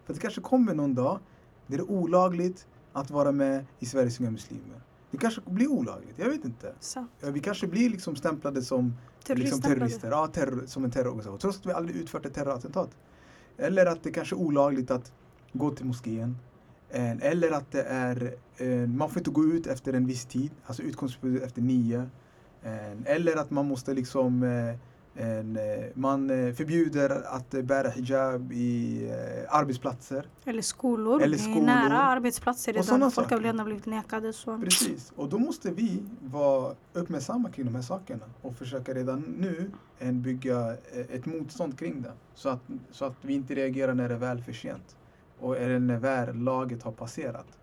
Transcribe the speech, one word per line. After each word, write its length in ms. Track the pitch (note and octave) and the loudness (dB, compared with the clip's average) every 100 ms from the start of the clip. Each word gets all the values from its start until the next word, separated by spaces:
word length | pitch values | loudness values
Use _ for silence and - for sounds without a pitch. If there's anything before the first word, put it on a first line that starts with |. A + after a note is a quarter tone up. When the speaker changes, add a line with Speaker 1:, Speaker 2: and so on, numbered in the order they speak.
| - | -10
Speaker 1:
För 80 | |
det 60 | D3 | -6
kanske 220 | A3+ - | -4 -6
kommer 320 | - B3+ A3+ | 2 4 6
någon 220 | D#3+ C#3+ B2+ | 4 2 2
dag 240 | B2+ G3 - - - - - | 2 0 -8 -20 -20 -20 -6
där 100 | C3+ | -4
det 60 | |
är 80 | - | 0
olagligt 760 | G3 E3 F3 F#3 E3+ F3+ F#3 - - - | 0 4 6 6 2 -2 -2 -16 -20 -10
att 180 | C#3 C#3 | -6 -2
vara 200 | D3 C#3+ | 2 4
med 340 | C#3+ C#3 C3+ C3+ - | 4 2 0 -4 -10
i 60 | B2 | -4
Sveriges 340 | C3+ B2 A#2 | 2 2 2
Unga 120 | B2 | -2
Muslimer. 500 | G#2+ - - - - - - - | -4 -8 -12 -12 -18 -20 -20 -10
Det 60 | - | 0
kanske 240 | A3+ A3 F#3 | 0 0 -4
blir 220 | F3+ C4+ | 2 4
olagligt, 460 | B3+ A#2+ - - B2+ | 2 0 -6 -12 -4
jag 100 | G#3+ | -2
vet 160 | D4+ - | -2 -4
inte. 280 | A#2 - - | -8 -12 -12
Speaker 2:
Sant. 320 | - C4 A#3+ - | -10 -10 -10 -10
Speaker 1:
Ja, 100 | C#3+ | -6
vi 100 | C#3+ | -4
kanske 280 | E3 G3+ F#3 | -4 -4 -2
blir 220 | F3+ A#3+ | 2 2
liksom 260 | G3 - C#3+ | 2 -6 -2
stämplade 460 | E3+ D3 C#3+ C#3 | -2 -2 -2 -2
som, 220 | B2 C3 B2 | 0 0 0
liksom, 100 | A#2+ - - - B3+ | -2 -10 -20 -2 0
Speaker 2:
Terroriststämplade. 400 | C4 C#4 C#4 C#4+ | 2 2 2 2
Speaker 1:
terrorister. 340 | B3 A3+ A2+ | 2 -2 -2
Ja, 160 | D3 D#3 | 0 0
terror, 360 | E3 C3+ B2+ B2+ | 0 -2 -2 -6
som 180 | - | -4
en 80 | C3 | -2
terrororganisation. 460 | C3 B2 A#2 G#2 G2 | 0 -2 -2 -8 -4
Trots 200 | F#3+ F#3+ | -4 -4
att 60 | F#3 | -4
vi 60 | |
aldrig 240 | E3+ E3+ E3+ | -4 -2 -6
utfört 300 | E3 - C#3+ | -6 -8 -8
ett 80 | |
terrorattentat. 560 | C#3+ C#3+ B2+ B2+ F#3 D3+ - - - - - - - | -4 -2 -2 -4 -4 -4 -6 -20 -20 -20 -20 -20 -4
Eller 280 | D3 F#3+ F3+ | 0 6 6
att 180 | E3 | 6
det 80 | D#3 | -2
kanske 240 | D3+ D3 F#3+ | -4 -4 -2
är 40 | |
olagligt 520 | E3 C#3+ C#3 C3+ B2+ | 2 6 4 4 0
att 220 | B2+ B2 - - - - | -2 -2 -20 -20 -20 -10
gå 180 | C3 D3 | -2 -2
till 140 | C#3+ B2+ | -2 -4
moskén. 520 | B2 A#2 A2+ A#2 B2 - - - - - | -4 -4 -4 -4 -6 -12 -20 -20 -20 -8
Eh, 220 | B2 A#2+ | -2 -2
eller 400 | A2+ C#3 F3 E3 | 0 2 4 2
att 200 | D3+ C#3 | 0 -2
det 120 | C#3+ | -2
är, 500 | C3 C3 B2 A#2+ A#2 - - - | -2 0 0 -2 -4 -8 -16 -4
eh, 300 | B2+ B2 A#2+ | 0 2 2
man 220 | B2 D#3 | 0 0
får 80 | F#3 | -2
inte 140 | F3 | 0
gå 120 | C#3+ D#3 | 4 4
ut 220 | E3 E3 | 4 0
efter 260 | C3+ C#3 | -4 0
en 140 | B2+ B2+ | 2 2
viss 180 | B2+ - | 0 -4
tid. 260 | B2+ C#3+ - - | -4 -4 -6 -10
Alltså 160 | A#2+ | -8
utgångsförbud 600 | D#3+ B2 C#3 B2 C3 B2+ | -6 -4 -6 -4 -2 0
efter 180 | B2+ B2 | -2 0
nio. 480 | B2 B2+ A#2 A#2 B2+ - - - - - | 2 4 4 0 -4 -10 -20 -20 -20 -14
Eh, 280 | A2+ A2 G#2 G#2 C3 | -10 -8 -8 -8 0
eller 300 | D3+ E3+ D#3+ | 2 4 2
att 140 | C#3+ | 0
man 160 | C#3+ C#3+ | 0 0
måste 260 | B2+ C3 | -2 -2
liksom, 500 | C3+ B2+ C#3+ B2+ B2 | -2 0 2 2 4
eh, 320 | B2 A#2+ A#2 A#2+ - - - - | 2 2 -2 -4 -12 -20 -20 -6
en, 420 | A2+ A2 A2 A2 | -4 -2 -4 -4
eh, 280 | G#2+ G#2+ A#2 | -2 -4 -6
man, 360 | B2+ C3+ C#3 C3+ | -2 0 2 2
eh, 240 | C3 B2 | 2 2
förbjuder 560 | A#2+ D#3 E3+ D#3 C#3+ C#3 C#3 - C3 | 0 0 4 4 4 2 2 -2 -8
att, 180 | B2 | -4
eh, 80 | C3+ | -4
bära 280 | B2+ C#3 C3 | 2 2 2
hijab 640 | A#2+ B2 C3+ C3+ B2+ B2+ | -2 0 2 2 0 -4
i, 500 | A#2+ A#2+ A#2+ A#2 A2+ A#2 | -2 0 0 0 -2 -4
eh, 460 | A#2 A#2 A#2 A#2 D3+ | -4 -6 -8 2 4
arbetsplatser. 680 | C#3+ B2+ C#3 B2+ - C3+ - - - | 4 0 -4 -6 -6 -6 -6 -10 -6
Speaker 2:
Eller 160 | A3+ | -4
skolor. 600 | - - B3+ A#3 A3 C#4 | -4 0 2 2 4 6
Speaker 1:
Eller 160 | D4+ D3+ | 6 4
Speaker 2:
Det 60 | |
är 80 | G#3+ | 2
Speaker 1:
skolor. 140 | - - | 4 8
Speaker 2:
nära 320 | B3 - A3+ | 8 6 6
arbetsplatser 680 | C4+ B3+ A#3+ A#3 - B3 - | 6 4 2 0 -2 -2 -2
Speaker 1:
Och 20 | |
Speaker 2:
redan. 120 | G#3 F#3 | 0 4
Speaker 1:
såna 240 | B3 C4+ | 6 6
Speaker 2:
Folk 180 | B3 A#3+ | 4 2
har 80 | A#3 | 2
Speaker 1:
saker. 60 | A3+ | 2
Speaker 2:
redan 140 | A3+ G#3+ | 0 -2
blivit 200 | G#3 A3 | -4 -4
nekade, 480 | A3 G#3 A3 A3 | -6 -4 -4 -4
så. 240 | A3 - A3 | -6 -8 -4
Speaker 1:
Precis. 540 | F#3 F#3 A3 D3+ - - | 0 2 2 -2 -10 -8
Och 140 | C#3+ | -4
då 80 | F#3+ | 0
måste 320 | C#4+ E4+ G3+ | 0 0 -4
vi 320 | E3 A3+ F#3 G3+ A#3 | -2 0 -2 -6 -12
vara 540 | C3 C#3+ C#3+ C3+ B2+ - - | -8 2 4 4 2 -6 -8
uppmärksamma 560 | F3 F3 D#3+ C3 A#3+ A#3 | -6 -4 -4 -2 -2 -2
kring 160 | - B2+ | -2 -4
de 100 | B2 | -2
här 60 | |
sakerna 440 | B2 F#3+ - A2+ A2 - | -4 -6 -6 -12 -12 -12
och 140 | C3+ A#2+ | -12 -10
försöka 380 | B2+ C3+ B2 | -8 -6 -4
redan 280 | C3 B2+ C3 | -4 -2 -2
nu, 500 | D#3 - F#3 E3 G3 - - - | -4 -2 -2 -2 -6 -8 -20 -8
en, 220 | B2+ B2 | -2 0
bygga, 500 | B2 B2+ B2+ B2 A#2 | 0 -2 0 0 0
eh, 280 | A2+ - B2 B2 | -6 -10 -10 -8
ett 160 | C3 C#3+ | -8 -6
motstånd 540 | D#3+ C#3+ - D#3+ C3 | -6 -8 -6 -6 -4
kring 220 | E3+ C#3+ | -8 -8
det. 100 | A#2+ A#2 - - | -10 -14 -20 -6
Så 140 | C#3 | -4
att, 120 | B2 - - - | -4 -6 -14 -14
så 140 | - C3+ | -8 -8
att 100 | B2+ | -6
vi 120 | C#3+ | -4
inte 220 | C#3 C3 C#3 | -2 -2 -2
reagerar 380 | C3+ C3 C3+ | -2 0 0
när 160 | B2+ B2 | 2 0
det 60 | A#2+ | -2
är 40 | |
väl 220 | B2 B2 | -2 -4
för 120 | - | -6
sent. 420 | A#2+ D3 - - - - - - - | -10 -10 -10 -14 -20 -20 -20 -20 -8
Och, 180 | B2+ B2+ | -4 0
eller 220 | B2 B2+ | 2 2
när 180 | B2 A#2 | 2 2
väl 380 | C3 C3 A#2+ A#2 | 2 0 -2 -2
laget 480 | B2 B2+ C3 A#2+ | 0 0 -2 -6
har 80 | A#2 | -8
passerat. 540 | A2+ A#2+ - C#3 A#2 - - | -10 -10 -8 -8 -8 -14 -20